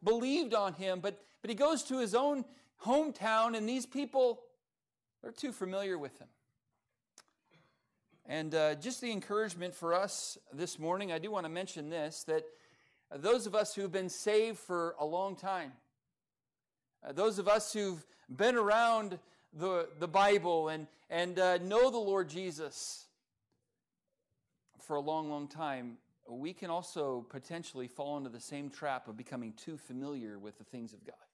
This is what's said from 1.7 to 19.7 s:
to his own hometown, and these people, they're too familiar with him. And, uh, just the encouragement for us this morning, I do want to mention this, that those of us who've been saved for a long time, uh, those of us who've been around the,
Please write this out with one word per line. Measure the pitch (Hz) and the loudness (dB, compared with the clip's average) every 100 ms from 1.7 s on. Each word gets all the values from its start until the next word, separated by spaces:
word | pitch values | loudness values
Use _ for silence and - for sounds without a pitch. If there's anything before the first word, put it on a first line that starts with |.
| 311 | 4
to | - 262 | 0 0
his | 233 226 | 2 4
own | 285 285 247 - _ _ 214 | 4 2 -2 -10 _ _ 2
hometown, | 269 311 233 214 220 226 226 | 4 4 -2 0 4 4 2
and | 214 | 0
these | 262 247 | -2 -2
people, | 262 269 269 247 233 - _ _ _ _ _ _ _ | -4 -2 4 4 4 -6 _ _ _ _ _ _ _
they're | - | -14
too | 233 277 | -8 -6
familiar | 208 185 190 202 175 | -4 -4 -2 -2 -4
with | 143 - | -6 -12
him. | 135 _ _ _ _ _ _ _ _ - _ _ _ _ _ _ _ _ _ _ - | -20 _ _ _ _ _ _ _ _ -20 _ _ _ _ _ _ _ _ _ _ -8
And, | 151 156 | -6 -2
uh, | 156 156 147 | 2 2 0
just | 190 247 | -4 -6
the | 240 | -4
encouragement | 208 - 208 214 170 180 | -4 -2 -2 -2 -4 -8
for | 175 170 | -4 0
us | 175 196 - - - _ | 2 2 -4 -8 -10 _
this | 139 175 - | -8 -6 -4
morning, | 156 185 196 | -2 -2 -2
I | 160 | -4
do | 190 | -4
want | 208 165 | -4 -4
to | |
mention | 165 190 175 147 | -6 -8 -8 -6
this, | 165 151 151 - | -4 -4 -6 -2
that | 156 156 - _ _ _ _ _ 143 | -2 -2 -16 _ _ _ _ _ -2
those | 170 247 208 | 4 4 4
of | 214 | 2
us | 214 | 2
who've | - 196 | 0 0
been | 180 185 | 0 -2
saved | - - 214 226 208 | -2 4 4 4 0
for | - 175 170 165 | -4 0 0 0
a | 151 | 0
long | 170 196 185 | 0 -2 -4
time, | 190 190 143 123 _ _ _ _ _ _ _ _ _ _ _ _ - | -4 -2 -4 -12 _ _ _ _ _ _ _ _ _ _ _ _ -10
uh, | |
those | 139 220 196 | 0 0 2
of | 190 | 4
us | 214 214 | 4 4
who've | 214 202 170 - _ - | -2 -2 -2 -10 _ -14
been | 131 220 247 | 2 4 4
around | 208 214 233 226 214 175 - _ _ | 4 6 6 4 0 -8 -12 _ _
the, | 156 185 | -4 0